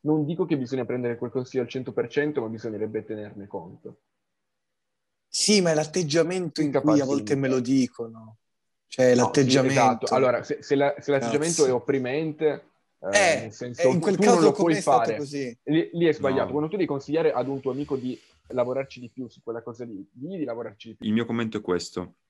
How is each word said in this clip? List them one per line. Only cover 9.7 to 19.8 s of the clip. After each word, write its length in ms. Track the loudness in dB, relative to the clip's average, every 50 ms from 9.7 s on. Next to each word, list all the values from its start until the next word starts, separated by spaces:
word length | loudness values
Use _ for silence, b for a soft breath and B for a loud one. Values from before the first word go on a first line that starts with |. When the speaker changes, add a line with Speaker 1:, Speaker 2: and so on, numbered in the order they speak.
| 4 4 4 4 4 2 -2 0
Speaker 1:
Allora, 340 | 2 4 4 4 2 0 -2
se, 200 | -6 -8 -8 -2
se 120 | 0 2
la, 200 | 2 2 0 0 -4
se 120 | -2 0
l'atteggiamento 540 | 0 0 2 2 0 2 2 2 2 4 4
Speaker 2:
Cazzo. 20 |
Speaker 1:
è 60 | 4 4
opprimente, 960 | 0 0 0 -2 -2 0 -2 -2 -2 -2 -4 -4 0 0 0 0 0 -8 _ _ _ _ _ _ _
eh, 60 | -8 0
Speaker 2:
Eh, 260 | 2 4 4 4 2
Speaker 1:
nel 160 | 0 -2 -10 -12
senso, 360 | -12 -12 -12 -6 0 2 2
Speaker 2:
eh, 0 |
in 120 | 2 2
Speaker 1:
tu, 0 |
Speaker 2:
quel 140 | 0 0 0
Speaker 1:
tu 100 | 4 4
Speaker 2:
caso 140 | 6 6 8
Speaker 1:
non 100 | 6 4
lo 20 | 4
Speaker 2:
con 140 | 4 2
Speaker 1:
puoi 20 | 2
Speaker 2:
me 100 | 2 0
è 20 |
stato 320 | 2 2 2 4 4 2 -2
Speaker 1:
fare. 20 |
Speaker 2:
così. 420 | -4 -6 -8 -6 -6 -6 -8 -10 _ _
Speaker 1:
Lì, 260 | 0 0 0 0 0 -2
lì 140 | 0 2
è 60 | 2 2
sbagliato. 400 | 2 0 0 2 2 0 0 -2
Speaker 3:
No. 0 |
Speaker 1:
Quando 160 | -2 -2 -2
tu 60 | -2
devi 120 | -2 -2 -2
consigliare 420 | -2 -6 -4 -2 -2 2 2 2 2
ad 160 | 0 -2 -2
un 120 | -4 -4
tuo 100 | -4 -4 -4
amico 240 | -4 -4 -4 -4
di 220 | -4 -4 -6 -8 -8 _ _ _ _ _ _
lavorarci 520 | -2 -2 -2 0 -2 -4 -6 -8 -12 -18
di 100 | -18 -18
più 180 | _ -14 -14 -14
su 140 | _ -16 _
quella 200 | -10 -10 -10 -10
cosa 220 | -12 -14 -12